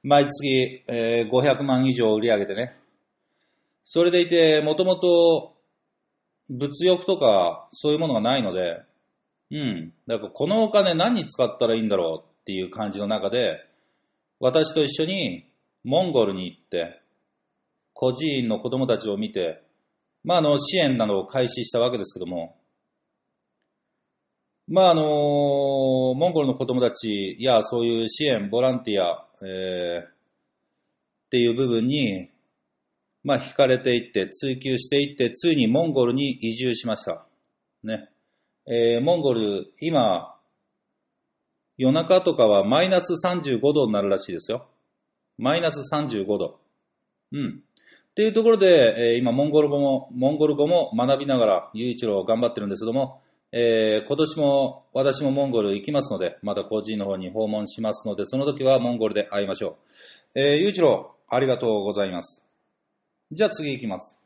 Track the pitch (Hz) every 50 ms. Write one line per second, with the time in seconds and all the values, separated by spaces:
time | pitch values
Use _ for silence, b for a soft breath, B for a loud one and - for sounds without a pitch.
0 | - 139 143 143 143 143 143 - 143 139 131 131 127 123 - - _ - 120 117
1 | 113 113 117 117 113 107 123 127 135 147 131 135 139 139 131 127 131 131 123 120
2 | 117 110 107 110 110 117 110 101 98 - 95 104 123 127 - _ _ _ _ _
3 | _ _ _ _ _ _ _ _ _ _ _ _ _ _ _ _ _ - - 165
4 | 170 175 175 180 175 170 175 170 165 156 156 151 151 151 160 165 185 185 185 185
5 | 180 180 175 170 170 165 165 151 - - _ _ _ _ _ _ _ _ _ _
6 | _ _ _ _ _ _ _ _ _ - 131 123 143 139 143 - 175 185 180 175
7 | - - 190 - 139 117 104 95 87 85 80 - - _ - - - 151 151 156
8 | 165 151 127 107 104 123 135 135 113 98 87 92 90 85 82 82 - _ _ _
9 | _ _ _ _ _ _ _ _ _ _ 147 151 147 120 98 85 80 85 _ _
10 | _ - 117 107 104 - - - 139 165 202 226 220 214 214 208 196 185 165 160
11 | 180 233 247 202 156 - - - 127 113 - - 123 113 113 113 110 107 101 92
12 | 85 82 80 78 - _ _ _ _ - 98 95 92 90 - 113 107 101 95 101
13 | 101 101 110 104 92 98 110 123 120 95 78 - - _ _ _ _ _ _ _
14 | _ _ _ _ _ _ _ _ - 127 131 160 156 156 - 160 147 139 147 -
15 | 160 165 190 190 156 110 87 85 _ _ _ _ _ _ _ _ _ 117 139 165
16 | 185 180 147 127 110 98 95 92 92 85 82 _ _ _ - 87 85 85 - _
17 | _ _ _ _ _ _ _ _ _ _ _ _ _ _ _ _ _ _ _ -
18 | 131 127 123 123 156 156 143 131 120 113 107 104 - 123 127 131 131 131 113 104
19 | - 107 101 101 110 101 - 98 90 95 90 - _ _ _ _ _ _ _ _
20 | _ _ _ _ _ 160 180 175 156 147 143 139 143 - - 185 160 139 131 117
21 | 113 107 101 98 95 - - 135 127 120 - 131 117 - - 120 117 127 123 110
22 | 98 - - 92 90 87 90 85 82 82 _ _ _ _ _ _ _ _ _ _
23 | _ _ _ _ _ _ _ _ _ _ _ _ _ _ _ _ _ _ _ _
24 | _ _ _ _ _ _ _ _ _ _ _ _ _ - 156 185 190 180 165 160
25 | 156 151 151 147 147 147 143 143 143 143 139 143 139 139 139 135 135 131 131 131
26 | 131 127 127 135 160 180 165 160 143 131 120 127 135 120 123 127 123 117 - -
27 | - 110 104 101 98 92 90 - 117 131 120 113 104 - 127 117 117 117 117 113
28 | 113 110 - - 151 147 127 107 101 101 110 120 127 131 127 120 - 110 104 98
29 | 90 85 82 - - _ _ _ 98 95 95 95 92 92 92 90 87 87 87 87
30 | 87 - _ _ _ _ _ _ _ _ _ _ _ _ _ _ _ _ _ _
31 | _ _ _ _ _ _ 127 123 120 117 117 123 135 123 117 113 113 127 143 151
32 | 135 107 98 92 87 _ _ _ _ _ _ _ _ _ _ _ _ _ _ _
33 | _ _ _ _ _ 139 139 123 - - - - 139 127 131 120 - 127 123 120
34 | 120 - - 101 92 92 - - - 135 131 127 131 135 131 123 131 - 143 143
35 | 143 143 143 - 127 117 120 - - 170 160 143 120 110 120 147 170 165 135 135
36 | 123 120 123 135 143 139 123 - 113 113 113 117 127 127 117 113 - 117 107 -
37 | - 98 82 - - _ _ _ _ _ _ _ _ _ _ _ - 110 110 104
38 | - _ _ _ _ _ _ _ _ _ _ _ _ - 117 117 117 117 117 117
39 | 135 160 175 165 147 139 120 117 107 104 101 95 - - _ _ 151 165 160 139
40 | 117 104 92 82 - - - _ _ _ _ _ _ _ _ _ _ _ _ _
41 | _ _ _ _ _ _ _ _ _ _ _ _ _ _ _ - 131 131 143 160
42 | 170 165 185 185 185 170 147 131 120 107 104 98 95 104 131 151 180 185 190 180
43 | 175 - 175 160 - 180 180 175 151 143 127 110 127 143 147 151 135 110 104 101
44 | 101 98 98 95 - - 90 82 - - 113 127 - _ _ _ _ _ _ _
45 | _ _ _ _ _ _ _ - - - 151 170 170 160 - 147 135 - 160 147
46 | 147 131 113 101 98 98 104 95 87 - - _ _ _ _ _ _ _ _ _
47 | _ _ _ _ _ _ - 147 131 92 - - _ _ _ b b b b b
48 | b b _ - 214 220 208 220 220 233 226 196 196 185 175 156 123 113 - 117
49 | 120 117 117 123 127 120 117 135 143 151 147 151 147 143 143 143 143 139 135 127
50 | - - 120 123 127 139 156 147 151 151 147 143 143 160 175 175 147 - 110 113
51 | 123 131 139 139 143 139 131 123 113 107 95 87 - - - 107 120 123 117 120
52 | 123 110 101 98 92 113 113 113 120 117 - 117 104 101 98 90 110 113 117 135
53 | 131 131 b b b b b b b _ - 120 120 117 113 113 110 107 107 107
54 | 107 - 143 147 160 151 - 160 147 143 139 139 135 - - - _ _ _ 131
55 | 135 139 131 139 147 135 135 139 139 135 117 113 104 101 98 101 - - 151 143
56 | 135 - 107 90 92 - - - - 104 101 101 95 - 107 107 101 110 110 104
57 | 98 98 98 92 92 92 92 110 110 107 107 107 107 104 - - 113 107 104 -
58 | - 113 101 104 98 - - 131 139 147 139 143 135 131 135 123 120 123 120 113
59 | 110 107 98 104 101 - 101 101 101 98 92 - 87 82 - _ b b b b
60 | b b b b b b _ 135 135 143 147 151 180 208 196 185 165 139 104 87
61 | - - _ _ _ _ - 127 135 131 123 117 127 117 110 104 98 104 101 101
62 | 101 95 90 87 - - - _ _ _ _ _ _ _ _ _ _ _ _ _
63 | _ _ _ _ _ _ 156 160 214 208 - - 156 147 135 120 123 107 92 90
64 | - - _ _ _